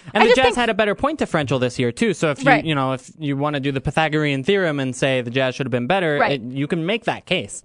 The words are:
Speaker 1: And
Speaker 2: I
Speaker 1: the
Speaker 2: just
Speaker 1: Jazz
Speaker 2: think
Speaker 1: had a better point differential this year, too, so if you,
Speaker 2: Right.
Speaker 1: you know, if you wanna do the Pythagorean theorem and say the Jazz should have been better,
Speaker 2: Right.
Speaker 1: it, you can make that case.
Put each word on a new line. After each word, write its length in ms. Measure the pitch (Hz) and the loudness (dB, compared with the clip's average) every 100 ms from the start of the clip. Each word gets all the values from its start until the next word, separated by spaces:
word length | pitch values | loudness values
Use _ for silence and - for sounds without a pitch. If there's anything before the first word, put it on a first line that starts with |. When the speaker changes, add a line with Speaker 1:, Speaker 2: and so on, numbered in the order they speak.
| - | -4
Speaker 1:
And 100 | 202 | 2
Speaker 2:
I 40 | 453 | 4
Speaker 1:
the 40 | |
Speaker 2:
just 60 | 494 | 6
Speaker 1:
Jazz 80 | 262 | 4
Speaker 2:
think 100 | 339 | 2
Speaker 1:
had 120 | 233 | 0
a 40 | |
better 200 | 208 208 | 0 0
point 240 | 190 277 320 | 0 -2 -2
differential 400 | 214 165 131 135 | 0 0 0 0
this 200 | 123 - | 0 0
year, 140 | 120 | -2
too, 200 | 117 226 | 0 0
so 160 | 165 160 | 2 0
if 100 | 139 | 2
you, 40 | - | 2
Speaker 2:
Right. 180 | 226 | 2
Speaker 1:
you 100 | 160 | 2
know, 180 | 147 131 | -2 -2
if 180 | 131 - - | -4 -8 -8
you 180 | 147 139 | -4 -2
wanna 220 | 147 147 | -2 -2
do 120 | 139 | -2
the 80 | 135 | -4
Pythagorean 640 | 156 160 156 151 151 139 | -2 0 0 2 0 0
theorem 360 | 127 196 175 143 | 0 2 0 0
and 140 | 131 | -4
say 260 | 123 143 131 | 0 0 0
the 80 | 120 | 0
Jazz 240 | 127 131 | 0 0
should 120 | 123 135 | -2 -2
have 40 | |
been 140 | 123 120 | -2 0
better, 320 | 190 165 147 | 0 2 2
Speaker 2:
Right. 140 | 220 | 2
Speaker 1:
it, 100 | 139 | 0
you 240 | 120 135 147 | -4 -6 -4
can 180 | 175 160 | -2 -2
make 180 | 226 | -2
that 200 | - 113 - | -4 -6 -4
case. 360 | 180 104 - | -4 -4 -12